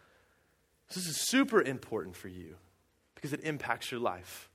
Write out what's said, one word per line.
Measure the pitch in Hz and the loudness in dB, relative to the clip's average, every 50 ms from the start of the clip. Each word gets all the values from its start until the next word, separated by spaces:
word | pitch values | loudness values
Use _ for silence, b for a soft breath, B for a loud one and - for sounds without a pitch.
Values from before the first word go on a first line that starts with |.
| - - _ - _ _ _ _ _ _ _ _ _ _ _ _ _ - - | -20 -20 _ -20 _ _ _ _ _ _ _ _ _ _ _ _ _ -10 -6
This | 185 185 | -6 -4
is | 170 143 - - | -2 -2 0 0
super | - 233 262 277 269 220 196 | 4 6 6 6 8 6 6
important | 139 127 135 120 - - 113 107 82 92 90 | 6 6 2 -4 -4 -4 -4 -2 -4 -4 -8
for | - - | -12 -12
you | 98 90 90 85 80 78 - - - _ _ _ _ _ _ _ _ - | -12 -10 -10 -12 -12 -14 -18 -20 -20 _ _ _ _ _ _ _ _ -16
because | - - 143 139 | -10 -6 -6 -4
it | 156 - | -4 -2
impacts | 156 151 131 - 120 117 117 - - | -4 -4 -2 0 -2 -2 -2 -2 -6
your | 131 120 | -4 0
life | 120 107 90 90 92 - - - - - | 0 0 -2 -2 -10 -14 -16 -16 -16 -20